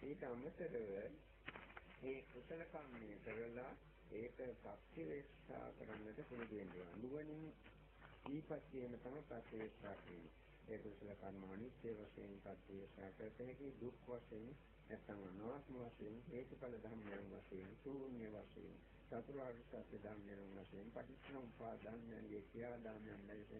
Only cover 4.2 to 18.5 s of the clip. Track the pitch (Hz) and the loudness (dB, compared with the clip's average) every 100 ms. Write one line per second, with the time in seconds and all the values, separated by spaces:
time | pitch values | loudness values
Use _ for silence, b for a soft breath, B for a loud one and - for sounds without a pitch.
4.2 | 120 - 127 113 104 101 - 165 160 143 | 0 0 0 0 -2 -4 -4 0 2 2
5.2 | 139 - - 127 120 - 113 107 107 107 | 0 -6 -2 0 0 -2 -2 0 0 -2
6.2 | 151 120 113 107 92 90 87 92 127 147 | 0 2 4 4 2 0 -2 0 2 2
7.2 | 151 151 156 - - - - - - - | 2 0 -2 -4 -10 -12 -12 -10 -10 -2
8.2 | - 147 151 147 - 131 123 117 127 147 | 4 4 6 2 2 2 4 2 2 0
9.2 | 143 117 113 113 107 - 101 95 - 87 | 0 0 0 2 2 2 0 0 -2 -4
10.2 | 82 - - - - 107 104 95 104 98 | -6 -8 -12 -10 -2 0 0 -2 -2 -2
11.2 | 98 98 95 95 123 - 117 107 101 - | 0 0 0 0 0 0 2 2 0 -2
12.2 | 101 98 101 90 - 98 - 98 98 95 | -2 -2 -2 -4 -2 -4 -2 -2 -4 -2
13.2 | 110 - 123 131 139 113 120 - 123 120 | -2 0 0 0 -2 0 0 0 0 0
14.2 | - 110 117 143 - - - 107 - 104 | 0 -2 -2 -4 -8 -10 -4 -2 0 0
15.2 | 95 95 107 139 - 127 120 - 107 113 | 0 2 2 2 0 0 0 0 -2 -2
16.2 | 123 120 131 - 127 113 107 113 104 98 | 0 0 0 0 0 0 0 0 0 0
17.2 | 98 95 - 95 98 113 139 139 131 120 | 0 -2 0 0 0 -2 0 2 2 2
18.2 | 110 104 98 | 2 0 -2